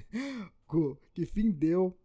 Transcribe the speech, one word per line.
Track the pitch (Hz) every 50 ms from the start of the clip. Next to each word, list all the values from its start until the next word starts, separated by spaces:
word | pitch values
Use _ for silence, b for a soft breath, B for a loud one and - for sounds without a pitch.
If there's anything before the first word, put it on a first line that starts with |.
| - -
<laughs> | - 240 277 277 269 233 190 - - _ _
co-, | - 151 165 156 135 123 - - _
que | _ 175 165
fim | - - 208 214 226
deu, | 175 143 156 160 170 185 185 185 185 -